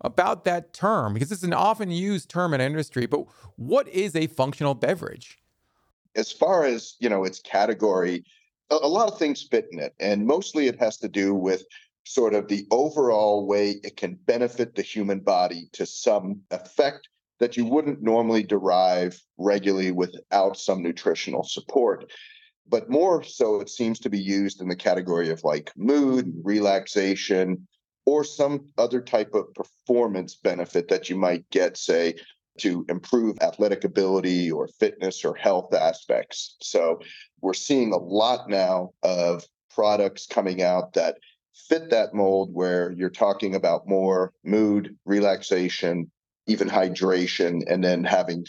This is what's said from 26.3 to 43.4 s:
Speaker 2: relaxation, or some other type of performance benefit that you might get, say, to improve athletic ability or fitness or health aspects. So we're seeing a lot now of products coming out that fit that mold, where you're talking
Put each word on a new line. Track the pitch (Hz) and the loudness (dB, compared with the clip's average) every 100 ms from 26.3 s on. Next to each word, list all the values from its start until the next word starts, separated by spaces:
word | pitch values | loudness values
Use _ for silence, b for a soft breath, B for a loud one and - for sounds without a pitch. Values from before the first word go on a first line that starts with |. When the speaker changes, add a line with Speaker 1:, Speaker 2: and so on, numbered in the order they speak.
| 82 | -6
Speaker 2:
relaxation, | 90 104 104 98 95 104 95 95 - 95 92 92 - _ _ _ - | -2 0 2 0 0 -2 0 -2 0 0 0 -4 -8 _ _ _ 2
or | 147 | 2
some | 147 - 143 143 143 - | 0 0 0 -2 -4 -2
other | 120 127 | 0 0
type | 123 117 104 107 | 0 -2 0 -2
of | 92 | -2
performance | - - _ - 120 117 95 85 - | -8 -14 _ 0 2 2 -2 -6 -4
benefit | 98 87 87 90 87 | -2 -2 -2 -2 0
that | 92 - | -2 0
you | 92 | -2
might | 92 87 - | 0 0 -2
get, | 95 90 - | 0 0 0
say, | - 80 85 82 B _ _ - | 0 2 2 -2 B _ _ -4
to | 104 87 87 | -2 -2 -2
improve | 87 - 123 110 101 | -6 0 0 0 0
athletic | 85 - 101 98 | -2 0 0 0
ability | 95 101 95 95 90 90 87 | 0 0 2 2 2 0 0
or | 76 64 - | -2 -4 0
fitness | 107 - 92 - | -2 0 -6 -4
or | 82 - | -4 -2
health | 104 95 - 92 | 0 0 0 0
aspects. | 80 82 - 60 - - - - | 2 0 -2 -2 -2 -10 -14 -14
So | - 98 82 82 B B B _ | -4 0 0 -2 B B B _
we're | 92 | -4
seeing | 92 - 139 113 | -4 0 2 2
a | 92 | 0
lot | 87 101 113 123 101 | 0 2 2 0 -2
now | 101 92 92 90 - | 0 2 0 -4 -2
of | 90 90 87 87 - _ _ | 0 2 0 -2 -6 _ _
products | - 107 104 98 98 - | 0 2 2 0 -2 -4
coming | - 95 90 | -2 -2 0
out | 90 90 90 | 2 0 0
that | - 80 - b b _ _ - | 0 -2 -4 b b _ _ -2
fit | 160 165 | -2 2
that | 113 104 104 | 0 2 2
mold, | 98 98 95 | 2 2 0
where | 85 90 90 87 | -2 0 0 0
you're | 90 92 | -2 -6
talking | 90 101 98 | 0 0 0